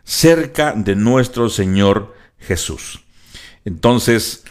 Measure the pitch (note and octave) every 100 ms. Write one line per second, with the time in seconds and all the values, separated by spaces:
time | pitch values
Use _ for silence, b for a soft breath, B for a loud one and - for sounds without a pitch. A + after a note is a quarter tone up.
0 | b - E3 E3 D3 - D3+ G#3+ G2 G2
1 | A2 C3 B2 A#2+ A#2 - F#2+ F#2+ G2 G2+
2 | G2+ b b b - F#2 - - - -
3 | _ B B B B B G2+ E2+ A#2 A#2+
4 | A#2+ A#2 - - b